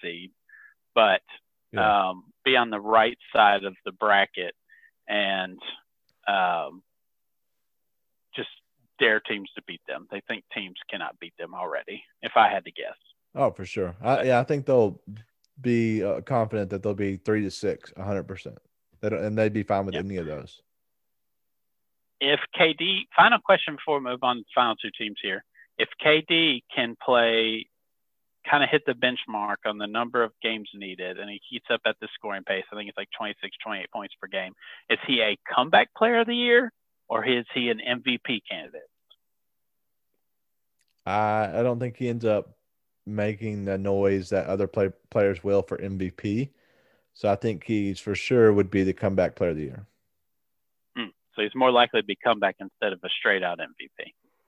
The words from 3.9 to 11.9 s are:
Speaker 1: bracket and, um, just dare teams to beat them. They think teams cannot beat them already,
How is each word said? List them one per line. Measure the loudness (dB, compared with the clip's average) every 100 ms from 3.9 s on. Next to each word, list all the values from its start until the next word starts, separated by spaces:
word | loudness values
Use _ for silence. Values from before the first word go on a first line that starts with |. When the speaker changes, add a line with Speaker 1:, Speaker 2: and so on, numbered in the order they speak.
Speaker 1:
bracket | -2 4 4 2 -2 -10 -10 _ _ _ _ -4
and, | -2 0 -2 -4 -10 -16 -16 _ _ _ _ -2
um, | 0 2 0 -4 -12 _ _ _ _ _ _ _ _ _ _ _ _ _ _ _
just | -12 -12 -14 _ _ _ 0
dare | 2 2
teams | -2 -8 -10
to | -16
beat | -16 -14 -12
them. | -12 -12
They | -12
think | -10 -12 -10
teams | -12 -12 -14 -14
cannot | -10 -10 -12
beat | -18 -14
them | -14
already, | -10 -8 -8 -10